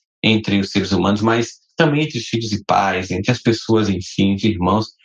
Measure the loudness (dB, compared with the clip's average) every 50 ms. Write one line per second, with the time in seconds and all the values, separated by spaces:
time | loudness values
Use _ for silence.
0 | _ _ _ _ 0 2 2 2 2 0 0 0 0 0 -2 -2 0 0 0 0
1 | 2 2 0 2 2 2 2 0 0 -4 -8 -14 _ _ _ 2 2 2 2 0
2 | -2 -2 -4 -6 -6 -4 -4 -4 -2 -4 -4 -4 -2 0 0 2 2 0 0 -2
3 | -4 -4 -4 -2 0 -2 -2 0 0 0 0 0 0 0 0 2 2 0 -2 -2
4 | -6 -6 -2 0 0 2 2 0 0 -2 0 0 0 0 0 0 -2 -4 -10 _